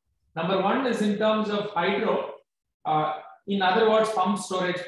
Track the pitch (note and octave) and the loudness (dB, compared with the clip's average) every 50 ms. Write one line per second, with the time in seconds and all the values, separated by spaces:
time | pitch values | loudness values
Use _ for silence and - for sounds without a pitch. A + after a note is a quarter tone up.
0 | _ _ _ _ _ _ - D#3+ E3+ F#3 G3 F#3 F#3 G#3 A#3+ C4+ C4+ A#3+ G3+ G3+ | _ _ _ _ _ _ -8 -6 -2 0 0 0 2 0 0 0 0 -2 0 0
1 | G#3+ G#3 G3+ G#3 G#3+ A3 G#3+ G#3+ G3 G3+ G#3 G#3 - - - E3+ F3 G3 G3+ - | 0 0 0 2 2 2 2 0 0 -2 -2 -4 -4 -2 -2 -2 0 0 0 0
2 | A3 - - - - - - - _ _ _ _ _ _ _ _ - D3 D#3 D#3 | 0 0 0 -2 -2 -6 -10 -14 _ _ _ _ _ _ _ _ -4 0 0 0
3 | D3+ - - - - - - _ - G3+ G3 G3 F#3 F#3 G#3+ A3+ A3 G#3+ G#3+ A3 | 0 -2 -4 -8 -12 -18 -20 _ -6 -2 0 2 2 4 4 4 4 6 4 4
4 | - - - F#3 F#3+ G3+ G3+ G3 - - F#3 F#3 F#3 F3 E3+ - - | 2 2 0 0 0 0 0 -2 -4 -4 -4 -2 -2 -2 -4 -4 -6